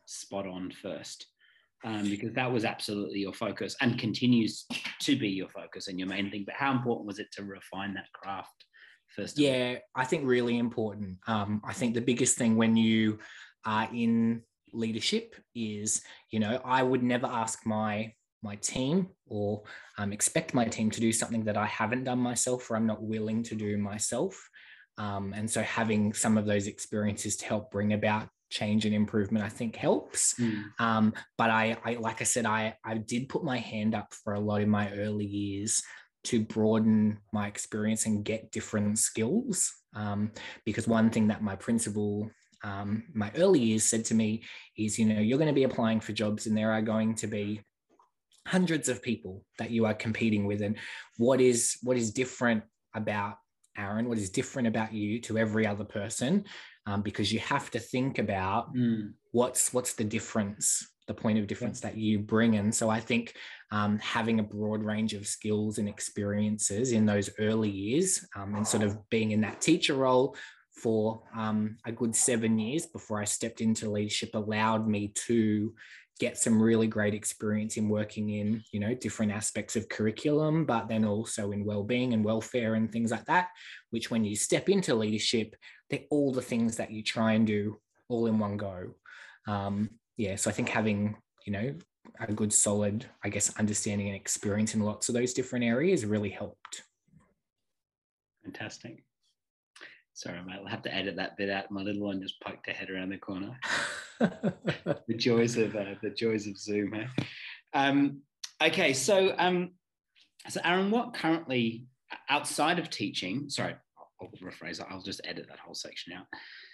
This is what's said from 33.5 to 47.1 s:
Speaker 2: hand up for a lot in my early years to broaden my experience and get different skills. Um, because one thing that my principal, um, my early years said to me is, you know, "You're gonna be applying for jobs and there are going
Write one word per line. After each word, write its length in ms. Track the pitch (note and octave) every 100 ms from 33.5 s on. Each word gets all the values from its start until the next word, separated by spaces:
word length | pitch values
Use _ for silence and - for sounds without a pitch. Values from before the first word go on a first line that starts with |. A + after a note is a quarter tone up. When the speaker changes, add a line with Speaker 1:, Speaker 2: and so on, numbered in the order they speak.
| B2
Speaker 2:
hand 360 | - A2 A2
up 180 | G#2+ -
for 220 | - -
a 60 | G2+
lot 200 | G#2 G#2
in 80 | G#2
my 240 | G#2 G#2
early 320 | G2+ G#2 G#2
years 580 | G2+ G2+ G2+ G2 G#2 - - - - _
to 160 | - A#2+
broaden 760 | A2 A2+ G#2+ A2+ A2 A2 G#2+ G#2 -
my 140 | G#2 G#2
experience 580 | - - G#2+ G#2+ A2 A2+
and 180 | G2+
get 280 | G#2 A2 -
different 460 | A2+ - A2 G#2 G#2+
skills. 720 | - - A2+ G#3 C4+ F#3 - - _
Um, 380 | G#2+ G#2 G2+ G#2 - - -
because 220 | - G#2+ A#2
one 240 | A2+ A2+
thing 180 | A2+ G#2+
that 140 | G#2
my 140 | G#2+ G2
principal, 760 | - A#2 A2 G#2 G#2 G#2 G#2+ - _ _
um, 420 | G#2+ G2 G2+ A2 -
my 180 | A2 G#2 -
early 240 | G3 E3+
years 240 | A#2 A2
said 200 | - A2+ A2+
to 80 |
me 280 | A2+ A2 A2+ - - - -
is, 220 | G#2+ G#2
you 80 | A2
know, 140 | G#2+
"You're 180 | G#2+ C3+
gonna 140 | D#3
be 100 | C#3
applying 360 | C3 - A2+ A2
for 120 | -
jobs 340 | G#2+ G#2+ G#2 A2+
and 100 | A2
there 140 | A2
are 120 | A2
going 320 | A2 A2 A2